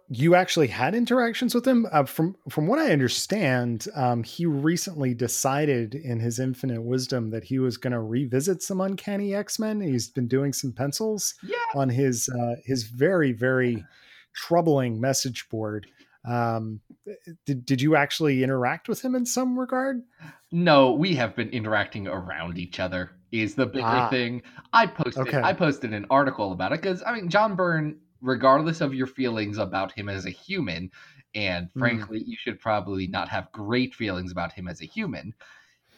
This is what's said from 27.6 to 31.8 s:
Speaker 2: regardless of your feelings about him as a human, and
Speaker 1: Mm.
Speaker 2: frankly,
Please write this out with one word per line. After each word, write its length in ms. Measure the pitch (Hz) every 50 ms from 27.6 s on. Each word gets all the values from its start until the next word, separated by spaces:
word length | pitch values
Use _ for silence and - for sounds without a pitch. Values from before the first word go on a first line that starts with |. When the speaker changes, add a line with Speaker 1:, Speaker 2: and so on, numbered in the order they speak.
| 185 175 165 156 151 151 151 - _ _ _ _
Speaker 2:
regardless 600 | 127 127 131 110 127 135 135 147 156 165 160 160
of 120 | 156 139 135
your 140 | 131 131 131
feelings 500 | - - 131 120 113 110 107 104 104 107
about 340 | 104 92 - 95 95 95
him 180 | - 110 101 101
as 160 | 98 95 95
a 40 | 90
human, 600 | - - - - 95 92 92 90 82 85 92 90 - - - - - - _ _ -
and 320 | 107 101 95 90 87 87 87
Speaker 1:
Mm. 100 | -
Speaker 2:
frankly, 440 | 131